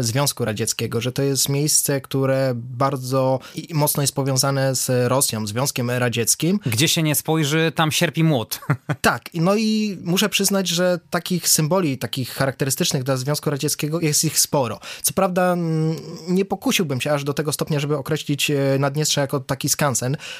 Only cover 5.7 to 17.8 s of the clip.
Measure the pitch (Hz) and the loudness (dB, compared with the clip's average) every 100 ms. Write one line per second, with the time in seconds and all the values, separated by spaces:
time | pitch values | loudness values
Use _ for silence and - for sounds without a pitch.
5.7 | - 120 123 123 117 113 - 160 208 131 | -2 -2 0 0 0 0 0 2 0 0
6.7 | 110 160 175 156 143 - 160 143 160 165 | 2 2 2 2 0 0 0 2 2 0
7.7 | - 156 - 170 165 160 135 107 - - | 2 0 2 0 4 4 4 0 -4 -2
8.7 | 131 - 139 226 127 - 170 175 214 214 | -2 -4 0 0 0 -4 0 2 2 2
9.7 | 214 214 185 175 190 208 - 196 196 180 | 2 0 -4 -2 0 2 2 2 2 0
10.7 | 170 180 175 - 175 - 180 - - 151 | 0 2 0 -2 -4 -2 -2 2 2 2
11.7 | 190 160 127 117 - 123 - 135 - 135 | 2 0 -2 -4 -4 -4 -2 -2 0 -2
12.7 | - 180 151 127 131 127 151 156 143 147 | 0 0 0 0 0 0 -2 -2 -2 -2
13.7 | - 147 165 160 147 160 - - 151 117 | -2 -2 0 0 2 2 0 0 2 0
14.7 | 104 - - - - 190 180 180 175 165 | -4 -10 -8 -4 0 2 2 2 2 0
15.7 | 160 156 156 151 175 165 185 196 196 269 | 0 0 -2 -8 -10 0 0 2 -2 0
16.7 | - 160 127 147 147 143 135 147 - 151 | 0 0 -2 0 0 0 -2 -2 -2 -2
17.7 | 147 | -2